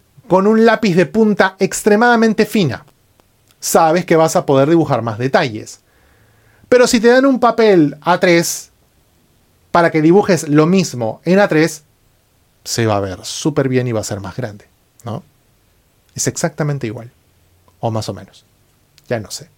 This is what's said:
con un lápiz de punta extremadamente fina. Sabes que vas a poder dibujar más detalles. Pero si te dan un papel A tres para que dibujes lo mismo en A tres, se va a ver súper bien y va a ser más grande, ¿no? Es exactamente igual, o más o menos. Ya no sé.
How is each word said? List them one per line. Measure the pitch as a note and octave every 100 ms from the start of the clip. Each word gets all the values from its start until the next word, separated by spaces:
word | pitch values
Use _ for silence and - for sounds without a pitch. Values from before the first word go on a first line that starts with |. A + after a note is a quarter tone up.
| _ _ -
con | F#3 G3+
un | A3
lápiz | A3+ A3 A3
de | E3+ D#3
punta | A3 G#3+ G3+ F#3+ -
extremadamente | F#3+ - G#3+ G#3 A#3+ A#3 A3+ G#3+ G#3+
fina. | A3 D#3 F#2+ - _ _ _ _ _ _ _
Sabes | - F#3+ D#3+ F3
que | F3 D#3+
vas | E3 F#3
a | F3
poder | C3+ C#3
dibujar | E3+ C#3 B2+
más | A#2 G#2+
detalles. | C3 G3+ C#3+ G#2+ G#2+ - _ _ _ _ _ _ _ _ -
Pero | B3 A#3+
si | A#3+
te | A#3
dan | B3+ C#4
un | B3
papel | A#3 A#3 A3 F#3 D3 -
A | E3+ F3+
tres | F#3 E3+ E3 - - _ _ _ _ _ _ _ _ _ _
para | F3 E3+
que | D#3+
dibujes | D#3 F#3+ G3+ E3 D#3
lo | D3 D#3+
mismo | F#3+ E3+ B2 A2+ -
en | E3 F#3+
A | G3+
tres, | D#3 D#3+ - _ _ _ _ _ _ _ _
se | - - A2
va | G2+
a |
ver | G2 F#2
súper | - - D#3+ D3+ C3+
bien | B2+ B2
y |
va | A2
a |
ser | G2+ G2+
más | F#2+
grande, | - A#2 G#2 _ _ _ _
¿no? | A#2 A#2+ - _ _ _ _ _ _ _ _
Es | - -
exactamente | - E3+ - D3 C#3 A#2
igual, | A2+ A#2+ _ _ _ _ _ _ -
o | A#2
más | A2 G#2+
o |
menos. | F#2+ G2 _ _ _ _ _ _ _ -
Ya | A#2
no | G2
sé. | - -